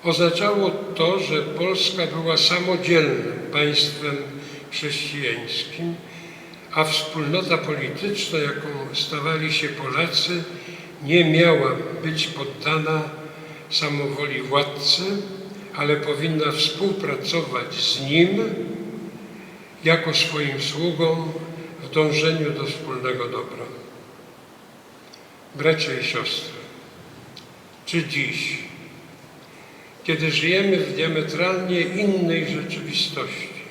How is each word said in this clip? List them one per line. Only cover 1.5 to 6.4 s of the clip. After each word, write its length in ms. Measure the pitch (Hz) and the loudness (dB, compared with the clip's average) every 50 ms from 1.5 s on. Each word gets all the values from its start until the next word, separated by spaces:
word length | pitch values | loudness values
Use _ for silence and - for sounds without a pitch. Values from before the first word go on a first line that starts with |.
| 151 151 170 185 190 185 - - - 185 170 156 | -2 -2 0 0 2 2 2 0 2 0 -2 0
była 300 | - 165 160 165 160 156 | 0 -2 0 2 2 4
samodzielnym 1000 | - - 175 180 180 180 185 170 - 151 170 165 156 143 - - - - - - - - | 4 4 4 2 2 2 0 0 4 6 6 6 6 6 2 0 0 -2 -4 -6 -6 -4
państwem 680 | - 147 147 147 147 147 151 - - 143 147 147 139 139 139 139 139 143 147 147 147 - 143 - | 0 2 2 4 4 4 2 2 0 -4 -4 -4 -2 -4 -6 -8 -10 -12 -12 -12 -12 -14 -14 -8
chrześcijańskim, 1200 | - - - 147 147 - 151 147 147 143 139 120 113 117 113 117 - - - - - 165 170 170 170 - - - - - - - - - | -8 -4 -4 -2 -2 -2 -4 -4 -4 -2 -2 -2 -2 -2 -4 -4 -4 -4 -4 -6 -6 -4 -4 -4 -4 -6 -10 -14 -14 -14 -14 -14 -16 -16